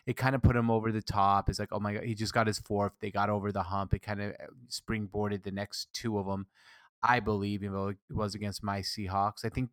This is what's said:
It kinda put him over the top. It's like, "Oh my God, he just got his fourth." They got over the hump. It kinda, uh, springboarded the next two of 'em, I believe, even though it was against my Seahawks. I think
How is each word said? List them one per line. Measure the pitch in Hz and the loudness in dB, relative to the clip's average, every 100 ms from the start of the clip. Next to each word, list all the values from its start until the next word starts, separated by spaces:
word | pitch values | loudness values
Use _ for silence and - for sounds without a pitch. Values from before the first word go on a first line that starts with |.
| - | -6
It | - | 0
kinda | 131 131 | 2 6
put | - 120 | 6 6
him | 117 | 4
over | 113 110 | 4 2
the | 110 | -2
top. | - 104 98 98 95 | 0 4 6 6 2
It's | 101 | -2
like, | 104 | -4
"Oh | 104 | -2
my | 104 | -2
God, | 104 | -2
he | 120 | -4
just | 107 107 | -2 0
got | 120 110 | 2 2
his | 104 | 0
fourth." | - 104 101 - | -2 0 0 -2
They | 104 | -4
got | 101 101 | 0 2
over | 104 101 | 2 0
the | 98 | -2
hump. | 90 98 98 | -2 -2 0
It | 101 | -2
kinda, | - 101 104 - | -2 -6 -6 -8
uh, | - 135 120 | -14 -18 -12
springboarded | - - 110 101 104 104 101 | -10 -4 -4 -2 -2 -2 -2
the | 98 | -4
next | 98 101 - - | -6 -6 -8 -10
two | - 113 104 | -6 -2 -2
of | 98 | -2
'em, | 98 98 _ - - - - | -4 -6 _ -20 -20 -20 -2
I | 113 123 | 2 2
believe, | 107 104 101 101 | 2 0 0 -2
even | 101 | -4
though | 98 98 | -2 -4
it | 98 - | -6 -6
was | - 104 | -4 -2
against | 101 104 95 | -4 -6 -4
my | 104 101 | -4 -4
Seahawks. | 92 - 95 98 101 - | -4 -4 -2 0 0 -2
I | 113 | -4
think | 127 127 | -4 -4